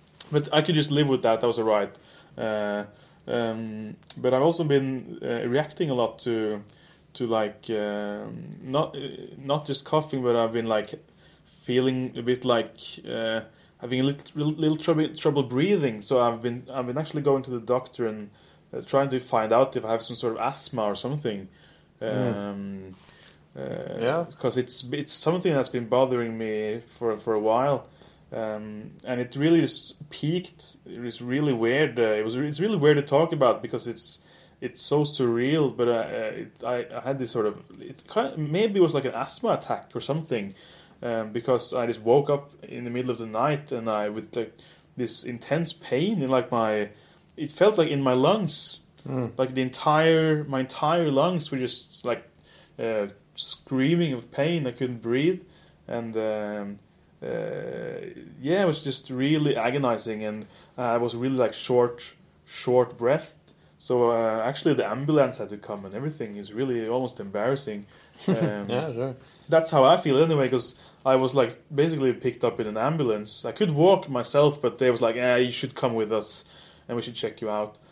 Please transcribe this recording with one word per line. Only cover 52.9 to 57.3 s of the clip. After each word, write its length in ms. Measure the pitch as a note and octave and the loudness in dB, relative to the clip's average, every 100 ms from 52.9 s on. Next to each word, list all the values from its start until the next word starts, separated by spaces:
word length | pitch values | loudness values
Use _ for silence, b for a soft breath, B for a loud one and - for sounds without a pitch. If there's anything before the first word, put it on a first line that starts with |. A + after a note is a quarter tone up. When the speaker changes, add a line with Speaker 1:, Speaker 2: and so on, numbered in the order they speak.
| A2 G2+ - _ | -2 -4 -8 _
Speaker 1:
screaming 800 | - - - - C3 C3+ E3+ E3+ | -10 -8 -8 -4 0 2 2 2
of 160 | B2+ - | -2 -8
pain. 340 | - D3+ E3+ C3 | -2 0 0 -4
I 60 | |
couldn't 300 | A#2 B2+ A#2 | -4 -4 -4
breathe. 400 | A2+ B2 D#3 F#3 - b b b - | -2 2 2 0 -8 b b b -8
And, 300 | A#2+ A#2 A2 | -8 -4 -4
um, 600 | A2 G#2+ G#2 G#2 G2+ G#2 b b b _ | -2 -2 -4 -6 -8 -12 b b b _
uh, 40 | B1+ | -8